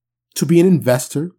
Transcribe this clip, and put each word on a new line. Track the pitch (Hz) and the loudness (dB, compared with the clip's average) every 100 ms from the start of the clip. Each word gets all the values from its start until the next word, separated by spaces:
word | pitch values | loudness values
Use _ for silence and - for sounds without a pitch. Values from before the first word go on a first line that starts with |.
| _ _ _ | _ _ _
to | - 156 | -6 0
be | 170 | 2
an | 185 | 4
investor, | 160 123 123 - 143 175 | 2 0 -2 -4 -8 -8